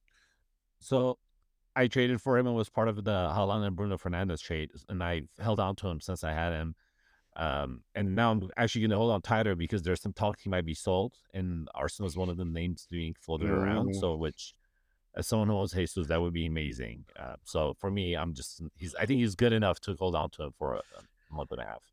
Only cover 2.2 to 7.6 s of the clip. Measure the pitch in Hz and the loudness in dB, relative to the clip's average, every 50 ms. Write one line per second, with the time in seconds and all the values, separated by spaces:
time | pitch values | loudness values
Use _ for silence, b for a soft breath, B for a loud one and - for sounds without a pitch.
2.2 | - 135 127 123 127 123 120 113 107 - - 113 110 113 107 104 98 110 104 92 | 2 4 4 4 4 4 4 2 0 0 2 2 2 2 2 0 0 0 2 2
3.2 | 90 78 80 101 98 98 101 107 104 101 90 87 104 101 95 87 - 90 87 87 | 2 2 2 2 2 2 2 2 2 0 0 -2 -2 -2 -2 -2 -2 -2 -2 0
4.2 | 98 92 82 - - - 82 80 78 - - - - - 95 87 87 87 87 80 | 0 0 -2 -4 -4 -4 -4 -4 -4 -6 -8 -14 -10 -6 -4 -2 -2 0 -2 -2
5.2 | 69 - _ - 95 113 107 107 98 95 95 - - 92 82 76 - - 92 - | -4 -6 _ -4 -2 0 2 2 2 0 -2 -2 -4 -4 -4 -4 -4 -6 -6 -4
6.2 | - 78 78 80 85 87 82 78 80 82 82 - _ _ _ _ _ _ _ _ | -2 -2 0 0 0 0 0 -2 -2 -4 -6 -10 _ _ _ _ _ _ _ _
7.2 | _ _ - - 82 76 67 73 | _ _ -8 -4 -2 0 0 0